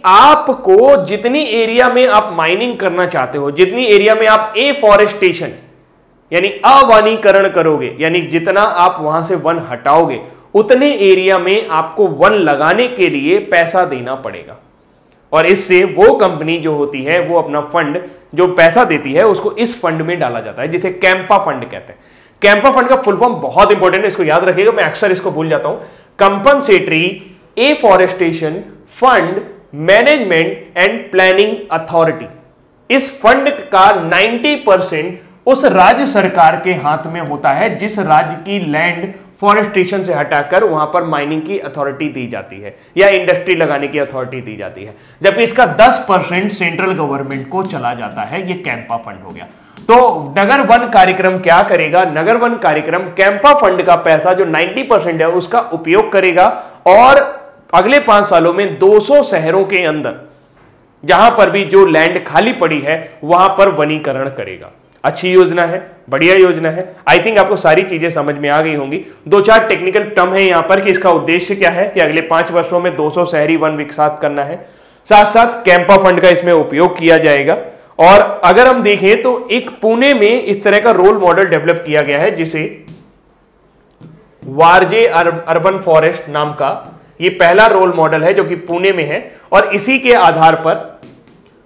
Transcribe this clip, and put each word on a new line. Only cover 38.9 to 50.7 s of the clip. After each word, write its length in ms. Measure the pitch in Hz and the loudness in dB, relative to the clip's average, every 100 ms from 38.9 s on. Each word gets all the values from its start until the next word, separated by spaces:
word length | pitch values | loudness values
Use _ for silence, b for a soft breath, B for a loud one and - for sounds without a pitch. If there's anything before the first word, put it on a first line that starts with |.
| 170 190 B B - | -4 -10 B B -4
forestation 640 | 202 214 208 196 185 196 | 0 0 0 -2 -2 -4
से 120 | 180 | -4
हटाकर 500 | 151 147 160 143 185 | -4 -2 -2 0 0
वहां 220 | 220 156 151 | 0 -2 -2
पर 160 | 175 | -4
mining 400 | 165 147 143 156 | -4 -4 -4 -6
की 160 | 156 196 | -6 -10
authority 500 | 143 135 139 139 151 | -10 -8 -8 -6 -10
दी 200 | 127 120 | -8 -10
जाती 320 | 107 - 95 | -12 -14 -18
है 160 | 101 - b 170 | -18 -20 b 2
या 120 | 202 | 2
industry 460 | 190 180 180 180 | 2 0 -2 -2
लगाने 340 | 175 156 143 143 | -2 -2 -4 -4
की 100 | 147 | -6
authority 420 | 139 131 127 131 | -6 -8 -10 -12
दी 160 | 120 104 | -14 -14
जाती 280 | 95 92 | -14 -16
है, 100 | 104 104 b b | -20 -20 b b
जबकि 200 | 196 214 | -2 0
इसका 240 | 226 254 226 | -2 2 0
दस 400 | 147 254 - - | 4 2 2 -2
परसेंट 440 | 185 - 180 202 | -2 -2 -4 -6
central 400 | 196 170 165 185 | -4 -6 -4 -6
government 560 | 185 147 139 135 135 135 | -4 -6 -6 -8 -10 -8
को 140 | 185 | -8
चला 320 | 190 147 120 | -8 -6 -8
जाता 280 | 120 107 107 | -8 -12 -10
है। 260 | 104 170 185 | -10 -8 -8
ये 60 | |
कैंपा 420 | 180 151 117 117 117 | -8 -8 -10 -8 -10
fund 200 | 113 98 | -10 -18
हो 60 | 95 | -20
गया। 140 | 87 87 B B B | -20 -20 B B B
तो 560 | - 240 247 156 139 151 | 2 4 4 0 -6 -2
नगर 220 | 202 262 | 0 2
वन 280 | 196 | 2